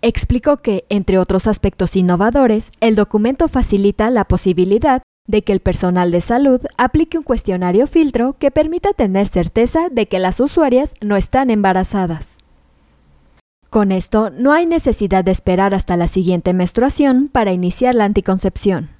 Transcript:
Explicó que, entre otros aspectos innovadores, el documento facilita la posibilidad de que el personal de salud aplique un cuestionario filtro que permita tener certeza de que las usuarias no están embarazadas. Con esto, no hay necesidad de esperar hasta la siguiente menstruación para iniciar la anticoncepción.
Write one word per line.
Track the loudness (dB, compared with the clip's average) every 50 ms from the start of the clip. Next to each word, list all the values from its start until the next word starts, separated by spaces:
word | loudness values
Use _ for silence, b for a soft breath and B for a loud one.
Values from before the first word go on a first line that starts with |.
| 0
Explicó | 0 0 0 -2 0 -2 0 2 0 0
que, | 0 _ -2 -2 -2 -4 _
entre | -4 -2 0 2 2 0
otros | 2 2 0 0 0
aspectos | 0 -2 0 -2 -4 -2 _ -4 -2 0
innovadores, | 0 2 2 2 2 0 0 2 2 2 2 2 0 -2 -6 -6 _
el | 0 2 2
documento | 2 0 0 0 -2 0 0 0 0 -2 -2
facilita | 0 0 0 2 0 2 2 0 0 0 -2 0
la | 0 0 0
posibilidad | _ -2 0 0 0 0 0 0 0 0 0 2 2 0 0 -2 _ _ _ _ -2
de | -2 -2 0
que | 0 -2
el | -2
personal | _ -2 -2 -2 -2 0 0 0 0 0
de | 0 0 0
salud | 0 0 2 2 2 2 2 -2 -8 -4 -2
aplique | -2 0 0 0 -2 0 -4 -8
un | -4
cuestionario | -4 -4 -4 -2 -4 -4 -2 -2 0 2 2 0
filtro | 2 2 0 0 2 0 -2 -2 -2 -4 _
que | -2 0
permita | 0 0 0 0 -2 -4 -2 -4 -2
tener | 0 -2 0 2 0 0 0
certeza | 0 -2 -2 -2 0 0 0 2 0 0 -2 0
de | -2 -2 -2 -2
que | -2 -2
las | -2 -2 0 0
usuarias | -2 0 2 2 2 2 2 0 0 -2 -8 -8 -4
no | -2 0
están | 0 -2 0 0 0 0 2
embarazadas. | 0 0 2 2 0 0 -2 -2 -2 -2 -2 -4 -4 -8 -10 -14 -16 _ _ _ _ _ _ _ _ _ _ _ _ _ _ _ _ _ _ _ _ _ _ _ _ _ _ _
Con | -2 0 0 2 0
esto, | -2 -2 0 0 0 -2 -2
no | -4 -2 0 2 2
hay | 2 2
necesidad | 0 0 0 0 0 0 -2 -2 0 0 0 2
de | 2 0
esperar | 0 0 -2 0 2 2 0 0
hasta | -2 -2 -2 -2 0
la | 0 0
siguiente | 0 0 0 0 -2 0 0 0 0
menstruación | 0 0 0 0 0 0 0 0 0 2 2 2 2 0 0
para | _ -2 0 0 0
iniciar | 0 -2 -2 -2 0 0 2 2
la | 2 2
anticoncepción. | 2 0 0 0 0 -2 0 -2 -2 -4 -2 -2 0 -2 -2 -4 -10 -14 _